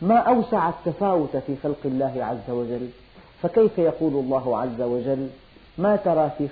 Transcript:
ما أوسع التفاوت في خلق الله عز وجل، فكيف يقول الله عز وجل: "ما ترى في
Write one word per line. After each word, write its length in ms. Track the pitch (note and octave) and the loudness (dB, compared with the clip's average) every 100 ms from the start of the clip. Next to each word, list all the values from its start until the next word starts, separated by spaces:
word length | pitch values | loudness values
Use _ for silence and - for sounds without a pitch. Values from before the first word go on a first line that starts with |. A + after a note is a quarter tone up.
ما 160 | F3 A#3 | 4 4
أوسع 520 | A3+ B3 - G#3 E3+ | 6 2 2 0 0
التفاوت 680 | E3+ F3 D#3 G3 F3+ C#3 C#3 | -2 -6 -2 0 2 0 -4
في 180 | - C#3 | -6 -6
خلق 160 | D3+ C#3+ C#3+ | -4 -4 -4
الله 400 | C3 C3+ B2+ A2 | -2 -2 -2 -4
عز 260 | A#2+ A#2 | -6 -4
وجل، 380 | A#2+ A#2 A#2+ B2 - - - - - | -4 -4 -6 -8 -14 -20 -20 -20 -6
فكيف 360 | E3+ A3+ G#3+ - | 0 4 4 4
يقول 360 | E3 - D#3+ | 0 2 0
الله 440 | C#3 C3 C3 B2 A2+ | 0 0 -2 0 -2
عز 240 | B2+ A2+ | -2 -4
وجل: 480 | B2 B2 B2 C3+ C3+ - - - - - | -2 -2 -2 -4 -4 -10 -20 -20 -16 -2
"ما 180 | F#3+ G#3 | 2 2
ترى 360 | F#3+ D#3+ D3+ - | 2 2 2 0
في 100 | C#3+ | -6